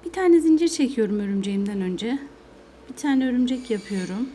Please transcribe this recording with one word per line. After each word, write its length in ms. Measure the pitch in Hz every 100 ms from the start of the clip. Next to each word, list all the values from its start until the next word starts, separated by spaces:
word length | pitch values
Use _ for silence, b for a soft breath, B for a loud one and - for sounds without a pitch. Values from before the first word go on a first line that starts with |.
| 339
Bir 60 |
tane 280 | 370 370 339
zincir 280 | 320 311 330
çekiyorum 520 | 330 262 247 208 208
örümceğimden 640 | 202 196 196 196 202 202
önce. 380 | 185 180 226 277 - - - - - - -
Bir 60 | 262
tane 340 | 294 269 262
örümcek 420 | 247 254 254 254
yapıyorum. 580 | 208 - 196 180 190 269